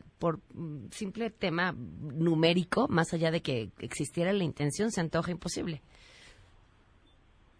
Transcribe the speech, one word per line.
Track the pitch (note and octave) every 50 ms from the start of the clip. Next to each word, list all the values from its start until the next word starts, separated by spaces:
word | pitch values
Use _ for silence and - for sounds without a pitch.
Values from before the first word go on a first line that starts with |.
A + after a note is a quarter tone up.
| - - - _
por, | - E3+ D#3+ - - - -
mm, | F#3+ E3+ D#3+ D3+ C#3+ G#2 -
simple | - - A3 G3 F#3 G#3+ A#3 A3
tema | - - - F#3 D#3+ E3+ F3+ F#3
numérico, | D3 A2+ B2 F2 D#2 G#2 C#3 D#3 B2+ D#3+ E3 E3+ E3 D#3 D#3+ E3 F3 F#3 E3+ - - G3 B3 D4+
más | - E3 E3 - -
allá | E3 E3 D#3+
de | D#3+ E3+
que | - - C3+ A#2+ A2 G2 - -
existiera | - A#2 - - D3+ - - E3+ E3+ F3+ G3+
la | G3+ F3+
intención, | D3 B2+ - D3 D3 C3+ - G#3 A3+
se | A3 -
antoja | E3 D#3 - E3 E3 E3+
imposible. | F3+ E3+ - E3+ - - - F#3+ D#3+ C3 - - - - - - - - - - - - - - - - - _ _ _ _ _ _ _ _ _ _ _ _ _ _ _ _ _ _